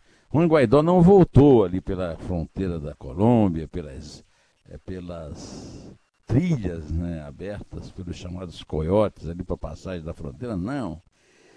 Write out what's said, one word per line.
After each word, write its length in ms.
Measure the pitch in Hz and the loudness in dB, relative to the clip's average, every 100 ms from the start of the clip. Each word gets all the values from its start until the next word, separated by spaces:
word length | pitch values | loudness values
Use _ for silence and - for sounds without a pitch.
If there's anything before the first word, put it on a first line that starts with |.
| _ _ _ | _ _ _
Juan 160 | 135 170 | 0 4
Guaidó 360 | 156 120 139 | 4 4 4
não 180 | 160 180 | 6 6
voltou 640 | 170 202 165 - 143 123 92 | 8 8 8 8 8 8 4
ali 160 | 92 | -2
pela 340 | - 92 90 80 | -4 -6 -6 -8
fronteira 640 | - 90 71 - 95 85 | -6 -6 -6 -6 -6 -6
da 140 | 73 | -10
Colômbia, 760 | 73 69 80 110 120 101 80 78 | -12 -10 0 2 4 2 -2 -8
pelas, 560 | 90 73 67 76 71 _ _ _ _ _ | -10 -12 -14 -18 -20 _ _ _ _ _
é, 80 | 82 | -18
pelas 1120 | - 92 90 85 78 76 - - - - - - _ _ - | -14 -14 -12 -14 -14 -16 -16 -18 -18 -18 -20 -20 _ _ -2
trilhas, 640 | 113 175 143 90 85 76 | 2 2 0 -4 -8 -8
né, 320 | 80 87 82 73 | -6 -6 -8 -12
abertas 640 | 65 92 104 - - 82 | -14 -12 -12 -14 -16 -16
pelos 260 | - 90 - | -14 -14 -12
chamados 460 | 87 90 90 82 | -12 -12 -14 -16
coiotes 680 | - 78 80 101 104 - 78 | -8 -4 0 0 0 -4 -12
ali 160 | 87 | -10
pra 140 | 90 87 | -8 -10
passagem 480 | 80 80 95 92 78 | -10 -12 -12 -12 -12
da 80 | |
fronteira, 420 | - 76 65 120 95 | -12 -14 -12 -10 -8
não. 460 | 98 143 98 80 _ _ _ _ _ | -6 -8 -8 -12 _ _ _ _ _